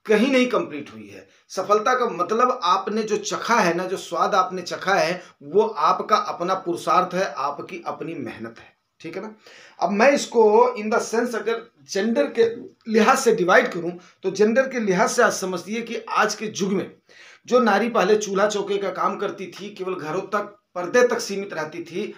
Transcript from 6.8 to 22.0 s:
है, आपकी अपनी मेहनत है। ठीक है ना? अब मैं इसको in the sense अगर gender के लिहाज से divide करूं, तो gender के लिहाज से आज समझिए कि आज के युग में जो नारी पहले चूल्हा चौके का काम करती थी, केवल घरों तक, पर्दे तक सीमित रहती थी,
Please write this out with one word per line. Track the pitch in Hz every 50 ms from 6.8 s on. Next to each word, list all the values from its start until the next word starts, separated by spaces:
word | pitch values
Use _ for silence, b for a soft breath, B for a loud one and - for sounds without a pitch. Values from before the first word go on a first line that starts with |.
| - 175 156 180 180 - -
है, | 180 196 202 -
आपकी | 131 135 143 143 - 165 139 185 180 -
अपनी | 151 143 - - 160 165
मेहनत | 151 127 110 95 - 110 113 113 -
है। | - - _ _ _ _ _ _
ठीक | - 165 170
है | 190 202
ना? | 220 214 B B B B B B B B B
अब | - 185
मैं | 208 196 226 277 285
इसको | 240 - - - 240 220 214 208 226 240 254 - 208
in | 214
the | 220 233 214
sense | - - 214 233 247 - 220
अगर | 214 - 214 226 - - - _ _ 139 -
gender | - 196 196 226 233 285 285 - - 240
के | 226 233 - - - - - _ _ 226 214
लिहाज | 220 214 247 269 -
से | - 233 202
divide | 170 180 170 190 240 - -
करूं, | - 180 160 170 180 B B B B B _
तो | 190
gender | 175 139 208 214 233 247 262 262
के | 262 254
लिहाज | 220 202 180 180 226 -
से | - 247 233
आज | 202 202
समझिए | - 196 185 185 170 170 180 214 233 226
कि | - 233
आज | 233 - - - 170 208 214 208
के | - 226
युग | 208 - - 190 190 202
में | 185 - - - _ _ B B B B B B B B
जो | - 220 247
नारी | 247 220 196 208 226 240
पहले | 233 226 180 190 214
चूल्हा | 214 214 190 196 185 208 208
चौके | 208 202 180 175 202 196
का | 196 185
काम | 180 175 160 190 202
करती | - 208 185 - - 190
थी, | - - - 180 208 -
केवल | - 185 185 185
घरों | - 151 156 151 185
तक, | 196 - - 208 202 - - _ _ _ _
पर्दे | 180 175 - - 247 247 240
तक | 233 -
सीमित | - - 202 196 196 - -
रहती | 156 151 156 160 175 170
थी, | - 156 185